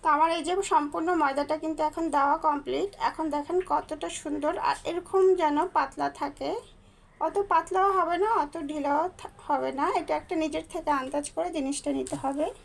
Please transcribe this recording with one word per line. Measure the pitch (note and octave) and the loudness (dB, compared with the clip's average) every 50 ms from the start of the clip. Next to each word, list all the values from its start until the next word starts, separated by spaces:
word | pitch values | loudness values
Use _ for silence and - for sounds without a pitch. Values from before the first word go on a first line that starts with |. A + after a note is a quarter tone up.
তো | - E4 D4+ | 4 4 4
আমার | D4 D#4+ E4 E4 E4+ | 6 4 4 2 0
এই | C#4+ D#4+ | 0 -2
যে | F4+ G4 F#4+ - | 0 0 0 2
সম্পূর্ণ | - D#4 D4 D4 - E4+ D#4+ E4+ F4+ E4 | 2 2 2 2 -2 -2 0 2 2 4
ময়দাটা | D4+ C#4 C4+ C#4+ D4 C#4+ D4+ D#4 | 2 2 2 0 0 0 -2 -2
কিন্তু | D#4+ D#4+ D#4+ D#4+ D#4 D4+ | -2 -4 -2 0 -2 -2
এখন | D4+ E4+ E4 D#4+ C4+ | 0 -2 -2 0 2
দেওয়া | D4 C#4 C#4 D4 D#4+ - | 2 4 4 2 2 2
কমপ্লিট। | D#4 D4 C#4+ C#4+ - B3+ C#4 F4 G4+ - - - A#3 | 0 0 0 -2 -2 -2 -2 -2 -2 -4 -2 -2 -2
এখন | - - A3 - C#4 | -2 -2 -4 -2 -2
দেখেন | D4 C#4+ - E4+ F4+ F#4 - | -2 -2 0 0 -2 0 2
কতটা | - - - - D4+ D4 - E4+ E4 - | 0 -2 0 -4 -10 -8 -8 -8 -8 -8
সুন্দর, | - D#4 D4 D4+ C#4+ D4+ F4 G4 - - | -6 -6 -6 -2 -2 -2 -2 0 0 -2
আর | C#4 - - - | -2 -2 -4 -4
এরকম | E4+ F4 F4 - - F#4+ F#4 F#4+ F#4 F4+ | -4 -4 -6 0 2 4 6 6 6 4
যেন | E4 D4+ D4 D4 E4 F#4 - | 4 2 2 2 0 2 2
পাতলা | D#4 C#4 C4+ - D4 C#4+ C#4 C#4+ - | 0 0 0 -2 -4 -4 -4 -2 -4
থাকে, | - C#4+ C#4+ - C4+ C#4+ F4 A#4 A#4+ - - - - - _ _ _ _ _ - D4+ | -6 -6 -6 -6 -4 -4 -4 -4 -8 -12 -20 -20 -20 -20 _ _ _ _ _ -4 -4
অত | D#4+ D#4 G4+ G4+ - | -2 0 0 0 4
পাতলাও | F#4 E4 E4 - F4+ F#4+ F#4+ G4 G4 F#4 | 2 2 2 2 0 2 4 4 4 4
হবে | F4 D#4+ F4 E4+ | 2 2 2 0
না, | G4 G#4+ A#4 G4+ | 2 2 2 2
অত | D4 D4 - E4 D#4+ C#4+ | 0 -2 -4 -8 -8 -6
ঢিলাও | D4+ D4+ C#4 C#4 C#4+ D4 D#4+ F#4 - - | -6 -4 -2 0 0 2 0 -2 -4 -8
থা-, | - - - - - - | -16 -16 -18 -18 -4 -2
হবে | D4 C4 B3+ C4 B3+ C4+ | -2 0 0 -2 -2 0
না। | D4 F4 - F4+ | 0 0 0 0
এটা | D#4 C#4+ D#4 D4+ | -2 -2 -4 -4
একটা | - - F4+ E4 | -2 -4 -2 -2
নিজের | D#4 D#4 D4 D#4 D#4+ - | -2 -2 -2 -6 -8 -6
থেকে | - F4 D#4+ D#4 D4 C4+ | -8 -6 -2 0 0 0
আন্দাজ | C4 C4 C#4 D4 D4 - - | 0 -2 -4 -4 -4 -4 -6
করে | - E4 F4+ E4 | -4 -4 -4 -2
জিনিসটা | D#4+ C4+ C4+ C#4+ C#4+ - D4 C#4 C4+ | -4 -2 -2 -4 -4 -4 -4 -2 -2
নিতে | C4 C4 D#4 - | -2 -4 -6 -4
হবে। | - C4+ C#4 C#4+ D4+ F#4+ - - | -4 -4 -2 -2 -4 -4 -4 -10